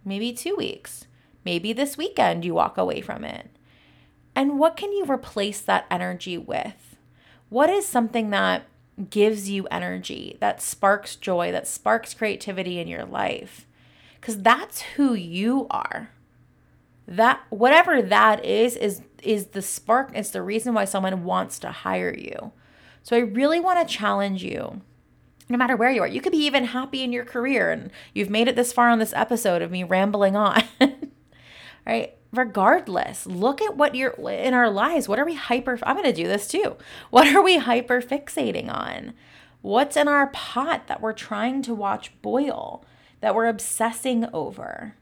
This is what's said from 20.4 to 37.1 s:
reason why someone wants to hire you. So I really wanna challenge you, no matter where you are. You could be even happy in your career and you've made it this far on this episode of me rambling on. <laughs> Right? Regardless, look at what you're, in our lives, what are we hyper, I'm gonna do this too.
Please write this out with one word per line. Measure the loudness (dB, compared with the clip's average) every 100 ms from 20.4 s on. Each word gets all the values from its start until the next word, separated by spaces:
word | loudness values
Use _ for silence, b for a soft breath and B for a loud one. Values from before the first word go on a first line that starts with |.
reason | -4 -2 0
why | 0 0
someone | 0 -2 -2
wants | -2 -2 -2 -8
to | -10
hire | -8 -4 -2 -4 -6
you. | -10 -12 -12 _ b b b b
So | 0 2
I |
really | 2 2 2 2
wanna | 2 2 0
challenge | -2 -2 0 -2 -4
you, | -6 -8 -8 -12 -18 _ _ _ _ _ -4
no | 0
matter | 0 2
where | 2
you | 2
are. | -2
You | -2
could | -2
be | 0 0
even | 0 -4
happy | -4 -6 -6
in | -6
your | -6 -6
career | -6 -2 0 0
and | -2 -8 B B -4
you've | -2
made | 2 2
it | 2
this | 0
far | 4 4
on | 4
this | 2
episode | 0 0 0 2 0
of | 0
me | -4
rambling | 0 2 2 4 2 4
on. | 4 4 0 2
<laughs> | 2 2 -14 _ _ B B B B B -4
Right? | -2 -4 -12 _
Regardless, | -2 -2 4 4 4 2 -2 -2 -6 -10
look | -2 0 0
at | -2 2
what | 0
you're, | 2 -4 -4 -8
in | -2 2 4
our | 4
lives, | 4 0 0 0
what | 0
are | 0
we | -4
hyper, | -2 -2 -2 -4
I'm | -2 0
gonna | 0
do | 0 -2
this | -2 -2
too. | -2 -2 -4 B B B